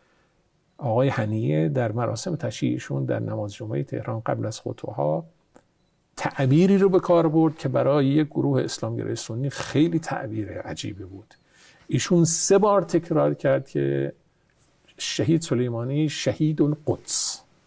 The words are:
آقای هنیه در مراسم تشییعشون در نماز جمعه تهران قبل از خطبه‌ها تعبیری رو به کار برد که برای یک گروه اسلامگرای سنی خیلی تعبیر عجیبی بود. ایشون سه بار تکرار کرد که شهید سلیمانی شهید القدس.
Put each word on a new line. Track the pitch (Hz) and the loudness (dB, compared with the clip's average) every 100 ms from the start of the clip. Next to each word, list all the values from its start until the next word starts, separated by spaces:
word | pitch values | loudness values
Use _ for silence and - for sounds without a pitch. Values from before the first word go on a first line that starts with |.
| _ _ _ _ _ _ _ - | _ _ _ _ _ _ _ -8
آقای | 123 113 135 | -2 2 2
هنیه | 120 107 110 123 151 160 | 0 -2 0 0 0 0
در | 135 113 | 0 -2
مراسم | 110 117 117 185 160 | -2 -4 -4 -6 -6
تشییعشون | 117 - 127 127 - 139 127 | -6 -2 -2 -2 -4 -4 -2
در | 113 | -2
نماز | 110 107 104 | -4 -6 -6
جمعه | 104 110 135 | -8 -6 -6
تهران | 139 120 117 113 113 | -4 -6 -6 -6 -4
قبل | 120 110 | -4 -4
از | 117 | -6
خطبه‌ها | - - - - - 160 165 _ _ _ _ _ _ _ _ - | -10 -10 -8 -4 -2 -2 -6 _ _ _ _ _ _ _ _ -8
تعبیری | - - 135 147 190 196 | -6 0 4 6 6 6
رو | 196 | 6
به | 180 | 4
کار | - 175 160 | 4 4 4
برد | 160 160 151 | 4 2 0
که | 135 | -2
برای | 127 131 147 135 | 0 2 2 2
یک | 143 151 | 2 0
گروه | 151 139 131 | 0 0 0
اسلامگرای | 139 - 113 117 107 113 | 0 -4 -6 -6 -6 -6
سنی | - 113 139 | -6 -6 -4
خیلی | - - 131 170 165 | -6 -2 2 2 0
تعبیر | - - - 110 101 95 | -4 -6 -6 -6 -6 -8
عجیبی | - - 107 98 | -10 -10 -10 -10
بود. | 92 95 - _ _ _ - _ - | -14 -16 -20 _ _ _ -20 _ -4
ایشون | 131 - 175 | -2 2 4
سه | 165 - - 196 | 4 2 4 4
بار | 208 202 | 6 4
تکرار | 165 170 165 156 147 | 2 0 0 2 2
کرد | 147 139 135 135 | 2 0 0 0
که | 143 - 69 67 - _ _ _ _ _ _ _ - | -2 0 0 -2 -6 _ _ _ _ _ _ _ -12
شهید | - - 117 160 | -6 -2 2 0
سلیمانی | - 123 123 117 120 143 156 | 0 -2 -2 -4 -2 0 -2
شهید | - - - 156 151 | -2 -2 0 0 2
القدس. | 147 151 - - - - - - _ _ | 0 0 -2 -4 -2 -4 -4 -8 _ _